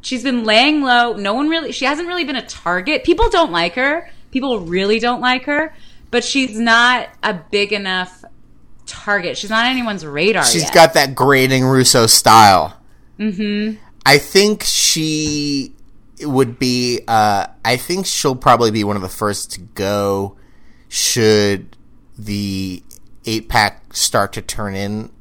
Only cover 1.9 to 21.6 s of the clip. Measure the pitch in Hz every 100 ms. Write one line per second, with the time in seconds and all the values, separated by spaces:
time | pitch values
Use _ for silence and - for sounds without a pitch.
1.9 | 294 349 359 294 269 - - - 180 185
2.9 | - - 339 453 392 311 175 175 175 262
3.9 | 311 339 - - 262 269 233 165 175 196
4.9 | 220 233 247 247 254 254 294 311 - -
5.9 | - - 240 240 269 262 214 233 226 240
6.9 | 247 - - 190 190 - 208 202 208 196
7.9 | 185 180 - - - - - - - -
8.9 | - - 202 175 127 202 165 240 262 233
9.9 | 196 156 143 180 196 143 170 156 180 165
10.9 | 160 139 131 131 135 131 131 127 131 127
11.9 | 127 113 - - 110 107 92 78 - -
12.9 | - - - 214 185 208 208 214 214 -
13.9 | - - 143 - 196 208 214 - - -
14.9 | 165 156 151 151 151 147 143 131 - -
15.9 | - - - 151 131 131 117 127 123 123
16.9 | 120 - 113 107 101 92 - - 123 -
17.9 | 180 185 - 143 127 135 120 117 110 101
18.9 | 104 92 - 107 101 - - 90 - 98
19.9 | 104 101 98 101 - - - - - -
20.9 | - - - 110 107 104 98